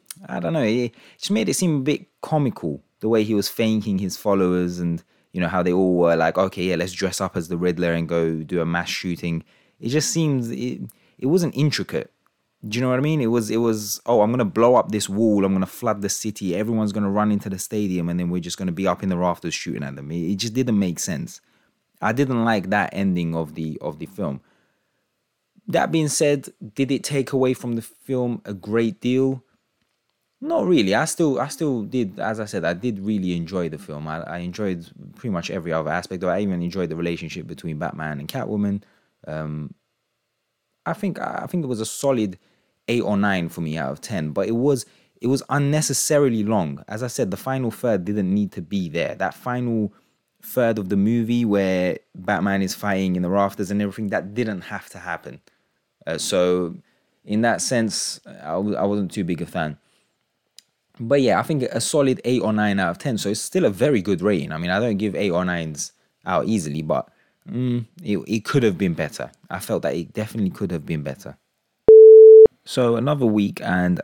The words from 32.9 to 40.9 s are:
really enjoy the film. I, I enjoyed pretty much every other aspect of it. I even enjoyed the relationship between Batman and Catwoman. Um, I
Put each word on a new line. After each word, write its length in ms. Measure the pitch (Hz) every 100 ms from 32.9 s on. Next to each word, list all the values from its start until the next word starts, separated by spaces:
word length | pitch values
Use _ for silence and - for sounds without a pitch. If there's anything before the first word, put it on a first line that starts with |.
| 101
really 380 | 98 104 92 87
enjoy 320 | 82 95 85
the 80 | 78
film. 320 | - 76 78
I, 140 | 80
I 160 | - 87
enjoyed 520 | 87 90 104 90 85 - -
pretty 140 | - 120
much 220 | 90 85
every 200 | 98 82
other 200 | 80 76
aspect 320 | 85 - 92
of 80 | 90
it. 20 |
I 80 | 90
even 220 | 104 90
enjoyed 260 | 87 92 87
the 80 | 82
relationship 500 | 85 85 82 78 -
between 320 | 80 85 76
Batman 420 | 82 - 78 73
and 60 | 73
Catwoman. 560 | 135 - 104 101 101 - _ _ _ -
Um, 460 | 76 78 76 73 - _ _ _ _ _ _ _ _ _ _
I 80 | -